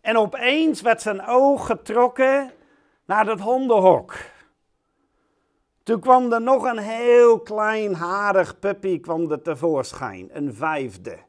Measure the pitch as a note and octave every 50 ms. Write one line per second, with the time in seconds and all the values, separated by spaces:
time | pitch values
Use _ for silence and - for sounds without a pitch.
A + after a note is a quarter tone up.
0 | _ A3 A3+ A3+ G#3+ F#3 - C4 B3 B3 C#4 D#4 D#4+ D#4+ C4 - F#3+ A#3 A3+ A3
1 | - G#3+ G#3 F#3+ F#3+ G#3 A#3+ B3+ C4+ C#4 C#4 C4 - - A#3 A#3 - - G#3+ A#3
2 | B3 B3 B3 - C4 C4 C4+ C#4 C#4 B3+ - _ _ _ _ _ _ _ _ _
3 | _ - F#3 G#3+ G3 G3 A3 F3 G3+ A3 B3 B3+ C4+ B3+ A#3 G#3 F#3 F#3 E3+ A#2+
4 | - - - - - - _ _ _ _ _ _ _ _ _ _ _ _ _ _
5 | _ _ _ _ _ _ _ _ _ _ _ _ _ _ _ _ _ - A3+ G#3
6 | E3+ B3+ B3+ B3+ B3+ A#3+ A#3 A#3 A3+ B3 C4+ B3+ G#3+ C4 A#3 A3+ G3+ G#3 A3+ A#3
7 | A#3+ A#3+ A#3+ A#3+ A#3+ A#3 A3+ A3+ A#3 - G#3+ G#3+ G#3+ G#3+ A3 A3 G#3+ G#3 F#3+ D#3+
8 | E3+ F3 F#3 G3+ G#3 G#3 G3 F#3+ F3 - - _ - G3+ G3 G3 G3 F#3+ F#3 D#3
9 | - D3+ E3 D#3+ E3+ D#3+ D3+ C#3+ - E3 D#3 B2+ C#3 E3+ D#3 C#3 B2 - - -
10 | C#3 A#2 F#2+ F#2 F#2 - - D3 D3 C#3+ A#2 G#2+ C#3 D#3+ D#3 D3 C3+ B2 F#2+ F#2
11 | F2+ - F2 E2+ _